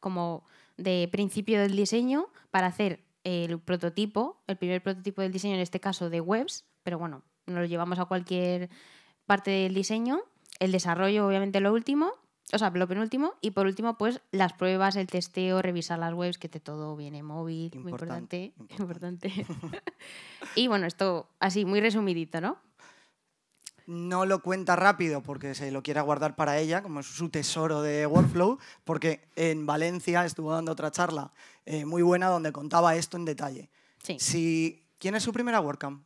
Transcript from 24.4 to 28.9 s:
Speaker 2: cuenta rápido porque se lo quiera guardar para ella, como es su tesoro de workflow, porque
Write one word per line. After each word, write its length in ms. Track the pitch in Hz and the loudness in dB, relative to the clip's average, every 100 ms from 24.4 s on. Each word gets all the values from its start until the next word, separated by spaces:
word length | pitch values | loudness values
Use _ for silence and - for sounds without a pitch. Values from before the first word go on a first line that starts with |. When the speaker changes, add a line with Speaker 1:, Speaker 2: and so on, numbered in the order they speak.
Speaker 2:
cuenta 340 | 180 185 185 175 | 2 -2 4 6
rápido 440 | 190 190 170 147 | 6 4 2 -2
porque 320 | 139 139 135 | -6 -8 -8
se 160 | 131 139 | -6 -6
lo 100 | 135 | -6
quiera 200 | 131 147 | -2 0
guardar 340 | 147 147 151 143 | 2 2 2 0
para 220 | 151 147 | 0 2
ella, 240 | 156 170 | 2 0
como 180 | 196 147 | -2 -8
es 60 | 135 | -8
su 220 | - 170 | -6 -4
tesoro 540 | 156 143 165 160 151 | -2 -4 -2 0 0
de 240 | 147 147 151 | 0 0 4
workflow, 520 | 160 151 170 180 269 - - | 6 6 6 2 2 -6 -20
porque 440 | - | -6